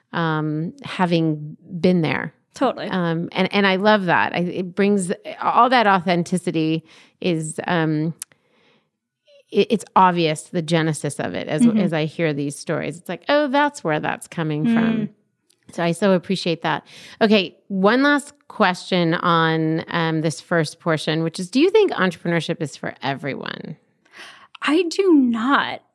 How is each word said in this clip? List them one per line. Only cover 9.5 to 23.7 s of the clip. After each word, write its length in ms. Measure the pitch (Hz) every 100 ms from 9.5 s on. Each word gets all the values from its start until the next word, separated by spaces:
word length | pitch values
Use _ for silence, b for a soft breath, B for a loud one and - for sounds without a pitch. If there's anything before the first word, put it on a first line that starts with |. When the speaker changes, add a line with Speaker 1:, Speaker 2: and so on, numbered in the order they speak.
Speaker 1:
it, 180 | - 196
it's 140 | 214 - -
obvious, 460 | 185 175 160 147
the 160 | - 180
genesis 580 | 156 165 160 147 147 -
of 140 | -
it, 140 | 90 -
as, 140 | 156
Speaker 2:
Mm-hmm. 160 | 233 214
Speaker 1:
as 140 | 180
I 100 | 160
hear 300 | 156 - 160
these 240 | 143 147 143
stories. 400 | - 147 80 175
It's 100 | -
like, 160 | 170 -
"Oh, 180 | 294 302
that's 340 | 277 294 285
where 180 | 165 151
that's 260 | - - -
coming 360 | - 160 151
from." 100 | 233 226 226 220
Speaker 2:
Mm. 120 | 208 - _ _ _ _ _
Speaker 1:
So 100 | -
I 100 | 170
so 200 | 165 208
appreciate 480 | 185 - 185 180 160
that. 220 | 165 147 B B B B
Okay, 340 | 220 214 180 - -
one 340 | 196 190 247
last 320 | 285 294 - - -
question 680 | - 196 180 - 185 165
on, 720 | 165 175 170 160 160 160 160 -
um, 320 | 170 165 160
this 180 | 156 147
first 400 | - 170 156 -
portion, 420 | 170 156 - 160
which 180 | 165 -
is, 100 | 180
do 100 | 254
you 100 | 349
think 200 | 440 403
entrepreneurship 680 | - 185 165 - 170 156 160
is 160 | 147 -
for 180 | - -
everyone? 720 | 131 139 139 - 50 - -